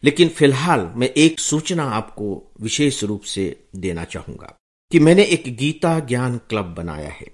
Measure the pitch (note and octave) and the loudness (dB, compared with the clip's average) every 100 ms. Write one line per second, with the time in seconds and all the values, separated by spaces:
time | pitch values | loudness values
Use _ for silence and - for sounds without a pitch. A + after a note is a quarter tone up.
0 | C#3 D3+ E3+ - C#3+ C3 E3+ D#3 F2 G2+ | 2 4 2 4 2 2 0 0 0 -2
1 | B2+ - D#3 D#3+ - D3 D#3 F3 C#3+ A2 | -2 4 4 4 -2 -2 -2 -4 -2 -4
2 | A2 - G#2 F#2+ - _ G#2+ - D3 C3 | -6 -8 -8 -8 -12 _ -8 0 0 0
3 | G#2 G#2 - - F#2 - _ F#2+ F#2 E2+ | -4 -6 -8 -6 -6 -6 _ -10 -8 -6
4 | E2+ - - - - _ _ _ _ E3+ | -10 -12 -14 -16 -18 _ _ _ _ 4
5 | D#3 F3+ G#3 F3+ B2+ A#2 C#3+ D#3 F3 E3 | 6 6 6 2 -4 -6 -4 -2 -2 -2
6 | C#3 B2 B2+ A#2+ _ A2 F#2 E2+ E2+ D2+ | -2 -4 -2 -6 _ -6 -6 -8 -10 -10
7 | D2+ C#2+ - | -12 -14 -20